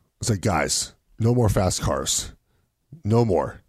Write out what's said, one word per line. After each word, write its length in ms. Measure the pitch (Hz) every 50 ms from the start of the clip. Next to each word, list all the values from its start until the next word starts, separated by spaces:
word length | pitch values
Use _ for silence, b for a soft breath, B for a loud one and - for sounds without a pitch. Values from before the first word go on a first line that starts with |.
| _ _ _ _
It's 80 | - -
like, 120 | 110 92
"Guys, 520 | - 113 90 78 71 65 - - - - - _ _ _ _ -
no 160 | 107 117 123
more 140 | 123 120 104
fast 320 | - - 98 92 87 -
cars. 500 | - - 73 65 67 - - - - - - - _ _ _ _ _ _ _ _ _ _ - - -
No 220 | 104 110 117 120
more," 360 | 110 92 80 67 62 - - -